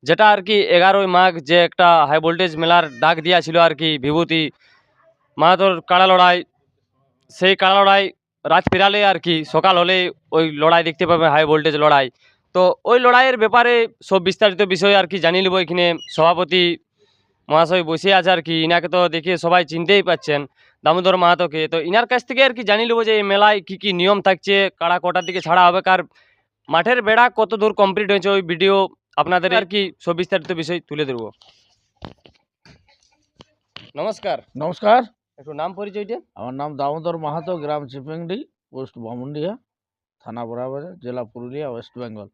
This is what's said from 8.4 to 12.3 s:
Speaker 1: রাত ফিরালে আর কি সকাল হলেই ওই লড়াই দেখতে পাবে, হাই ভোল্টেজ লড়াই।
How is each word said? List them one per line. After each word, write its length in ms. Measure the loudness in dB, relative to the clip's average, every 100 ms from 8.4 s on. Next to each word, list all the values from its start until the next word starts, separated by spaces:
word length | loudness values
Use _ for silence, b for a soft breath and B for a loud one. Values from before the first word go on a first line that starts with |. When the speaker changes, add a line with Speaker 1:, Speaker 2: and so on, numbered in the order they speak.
| 0
Speaker 1:
রাত 180 | 2 2
ফিরালে 280 | 2 2 2 0
আর 120 | 0
কি 160 | -2 -4 -2
সকাল 300 | 0 2 2
হলেই 260 | 2 0 -2 -6 _
ওই 200 | -2 -2
লড়াই 320 | 0 2 2
দেখতে 220 | 0 -4 0
পাবে, 200 | 2 2
হাই 140 | 2 2
ভোল্টেজ 300 | 2 0 0
লড়াই। 320 | 2 2 0 _ _